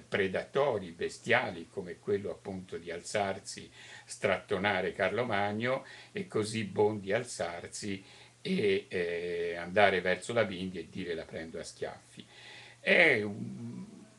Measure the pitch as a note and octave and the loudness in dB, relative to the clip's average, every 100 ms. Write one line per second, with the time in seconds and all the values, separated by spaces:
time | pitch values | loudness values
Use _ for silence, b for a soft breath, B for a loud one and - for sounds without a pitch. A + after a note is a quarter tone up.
0 | - G#2+ F#2+ F#2 - C#3 C#3+ G#2+ F#2 E2+ | -4 0 0 0 -2 2 2 2 -4 -6
1 | E2+ - - A#2 A#2+ F2 E2 - F2 E2 | -6 -6 2 2 2 -6 -10 -10 -8 -8
2 | - G2+ G2 D#2 - F#2+ F2+ E2+ E2+ E2+ | 0 0 0 -8 -8 -8 -8 -10 -8 -10
3 | - G#2+ G2 G2 - - F#2+ B B B | -4 0 0 -2 -6 -12 -12 B B B
4 | B - G#2 F#2 - F#2+ G2+ F#2+ F#2 E2 | B -2 2 2 2 2 2 2 0 2
5 | F#2+ G#2 A#2+ G2+ G#2 G#2+ A#2+ C3 B B | 0 2 0 2 0 0 0 -2 B B
6 | B - F#2+ A2 G#2 A2+ G2 - G#2+ G#2+ | B -8 -4 -2 0 -2 -2 4 4 4
7 | F#2+ A2 A#2+ - E2+ F2 - - G#2+ F#2+ | 0 0 0 -4 -4 -4 -10 -8 -6 -6
8 | B B B _ - F#3 G#2 G2 - F#2 | B B B _ -2 2 4 4 2 -2
9 | F2 E2+ F2 F2 E2+ E2+ F2 G2 G2+ F#2+ | 0 -2 -2 -2 -2 -2 0 6 6 6
10 | F#2 F2+ - A#2 G2+ F2+ F#2 F2+ D2+ G2 | 2 0 2 2 2 0 -6 -6 -8 -8
11 | F2 E2 D2+ F2+ E2 E2 - - - - | -6 -6 -6 -10 -8 -10 -10 -8 -8 -8
12 | - - - B B B B B - G3 | -18 -20 -20 B B B B B 4 6
13 | E3 A#2+ G#2 A2 A#2 - A#2 B2+ - - | 8 6 2 -4 -8 -8 -10 -10 -12 -16
14 | - | -20